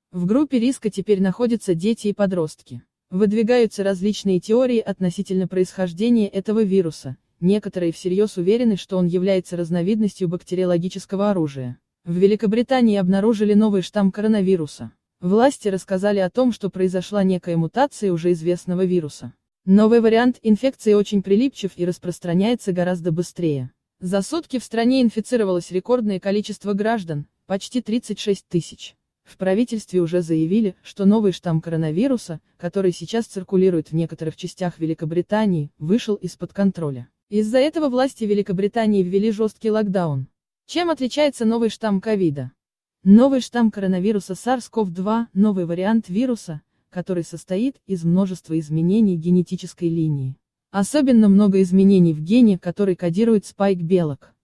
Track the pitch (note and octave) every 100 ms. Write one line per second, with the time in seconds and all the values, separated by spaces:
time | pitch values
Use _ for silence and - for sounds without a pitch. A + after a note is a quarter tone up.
0 | _ F3+ F3 A#3 D4+ B3+ A#3 C4+ G#3+ G3
1 | F#3+ G3 F#3+ F3+ A#3+ A3+ - E3+ G3 A3+
2 | G#3 G3 G3+ F3+ D#3 - _ B2 - _
3 | _ F#3 G#3 G#3 A3 B3 A3+ - G3 G3
4 | G3 G#3 G3+ F#3 - A3+ B3+ A#3 - G3
5 | F#3 F3 F#3+ F#3 F3+ F#3 F#3 - F#3 E3+
6 | A3+ A#3+ G3+ G3 G3 G#3+ G#3 F#3+ E3 D3+
7 | C3+ C3 _ _ F3 G#3 G#3 F#3 F3 E3
8 | F#3 F#3 G#3+ - F3 A#3 A#3+ F#3+ - F#3
9 | F3+ F3+ F#3 F#3+ F3+ F3 E3+ F3 F3 A3
10 | G#3+ - F3+ F3 - F3+ F3+ F3 F3+ F#3+
11 | - F#3+ G#3 F#3+ D#3 C#3 B2 B2+ _ _
12 | - E3+ G3 G#3+ G#3+ A3 A#3 C4 A#3 G3+
13 | F3+ G3 G#3+ G#3+ G#3 G#3 A3 G3+ E3+ G#3
14 | G3 F#3 G#3+ G#3+ F#3 F#3+ D3+ - A2+ -
15 | _ _ F3+ G#3 C4 - G#3 F#3+ - F#3+
16 | G3+ G3+ F#3 A#3 B3+ G#3+ G3 F#3 F#3 F3+
17 | F3+ G#3 F#3+ F3+ F3 E3 E3 - C#4+ -
18 | G3+ E3+ F3 F3 D#3+ F3 - F3+ F#3 F3+
19 | D3 - A#2+ - _ _ F#3 G3 A3 A#3
20 | A3+ A3+ B3 B3 A3+ G#3 C4+ - A3 G#3
21 | G3+ G#3 F#3+ G3+ C4+ - F#3+ - F3 F3
22 | F3+ E3+ F3 E3+ G#3 A#3+ - F3+ F3 F3+
23 | E3+ D#3+ F3 - E3+ C#3+ B2+ - _ _
24 | F#3 G3 G3 E4 D#4+ B3+ - A3 A#3 C4
25 | A#3+ A3 G#3 B3 G3+ F3+ E3+ F3+ G3 B3
26 | G#3+ F#3 G3 G3+ G3+ G3+ G3 G3+ G#3 A3+
27 | E3+ D3 D3 _ _ G3 - B3+ A3 A#3
28 | - G3+ G#3+ G3 - F3 - - - _
29 | _ _ _ - F#3 F#3+ A#3+ A3+ - F3+
30 | E3 F3+ E3 D#3+ D#3+ G#3 G#3+ F3+ - -
31 | G3 A3 G#3 F3 F3+ D#3+ E3 D#3+ D#3+ D#3
32 | C4+ B3 - D#3 - _ F3 G3 F#3+ E3+
33 | E3 A3+ A3 G3 F#3 F#3+ F#3 E3+ D3+ D#3
34 | E3 D#3+ D#3+ - F3+ - F3+ - D#3+ D#3+
35 | D#3 E3+ F3 G#3+ G#3+ F3 D3 - D3+ A3
36 | - G#3 F3+ - F3 - G3 F#3 D#3 C3
37 | A#2+ _ _ G#3 G#3+ B3+ C#4+ E4 D4+ B3
38 | C4 - G#3+ G3+ G3+ F3+ G3+ A#3 A3 G3+
39 | F3+ G3 A3 G#3 A3 - A3 G#3+ G#3 F#3+
40 | E3+ C#3 C3+ _ _ _ _ D#4+ F4 D#4
41 | B3+ D4 D4 - A3 A#3 A3+ - A3 G3
42 | A3+ G#3+ F3 C#3+ B2+ - _ _ _ _
43 | F#3 G#3 C4+ C4+ - A#3+ A3+ G#3 F#3+ F#3
44 | F#3+ G#3 F#3 F#3 - B3+ - - G3+ E3+
45 | F#3+ A3+ A#3 F#3+ G#3+ F#3+ E3 E3+ F#3+ A3+
46 | A3 F3+ B3+ A#3 - D3+ - _ _ F#3
47 | E3+ F3 E3 E3 - F#3 B3+ - - F#3+
48 | E3 F3 G3 F3+ - D#3+ D3+ D#3 E3+ G#3+
49 | G#3+ F3 E3+ F3+ E3+ F3+ F3+ - E3+ E3
50 | D#3 C#3+ C3 C3+ _ _ _ G3 G3+ D4
51 | C4+ A#3+ G#3+ G3 G#3 F#3+ F#3+ F#3+ G3 G3
52 | E3+ D#3 D#3 A#3 A#3 F3+ F3 F3 G3+ F3
53 | F3 E3+ A3+ A3 - - G3+ F#3 E3 F#3
54 | D#3+ C#3 _ _